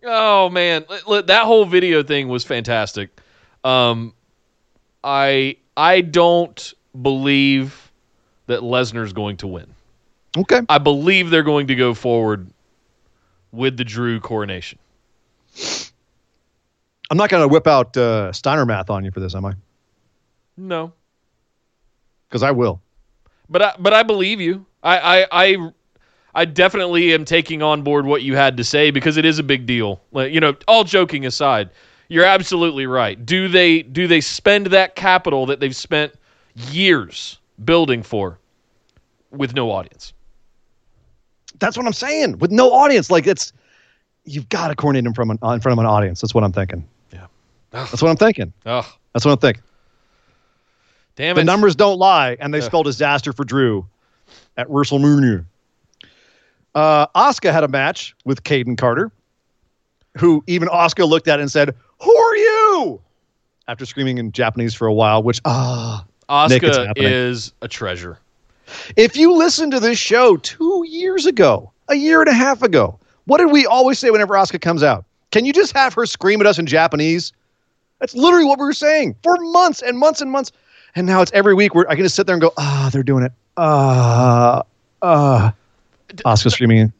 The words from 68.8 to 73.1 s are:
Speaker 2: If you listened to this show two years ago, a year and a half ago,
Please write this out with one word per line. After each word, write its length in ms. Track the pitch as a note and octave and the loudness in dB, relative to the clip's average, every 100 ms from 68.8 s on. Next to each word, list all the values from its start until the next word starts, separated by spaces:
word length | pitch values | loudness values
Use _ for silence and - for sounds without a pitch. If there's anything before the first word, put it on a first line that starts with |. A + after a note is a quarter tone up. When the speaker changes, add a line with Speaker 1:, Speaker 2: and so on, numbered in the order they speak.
| - G3+ | -6 2
Speaker 2:
If 200 | A#3 C4+ | 2 6
you 160 | E4 | 4
listened 400 | F4 E4 C#4+ D#4 | 6 2 0 -2
to 80 | C4+ | 0
this 180 | A3 A#3 | 0 -2
show 380 | - A#3 B3 E3+ | 0 4 4 4
two 480 | - - D#4+ F#4+ E4 | 0 -4 -2 -2 -4
years 400 | D#4+ F4+ F#4 D4+ | -6 -4 -2 -2
ago, 460 | B3 E3 G2+ - _ - | 2 2 2 -4 _ -4
a 60 | C#4+ | -2
year 240 | D4 D#4+ | 2 2
and 80 | D#4 | 4
a 60 | |
half 280 | A#3+ C4 C#4 | 2 2 0
ago, 360 | B3+ D#3+ G2 - _ | 0 2 0 -4 _